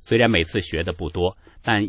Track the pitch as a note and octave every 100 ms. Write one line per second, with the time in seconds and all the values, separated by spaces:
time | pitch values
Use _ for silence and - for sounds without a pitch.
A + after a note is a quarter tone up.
0 | - A2+ A#2 F#2+ E2 G#2 - D#2 F2 F2
1 | E2 F#2 F2+ - - - - G#2+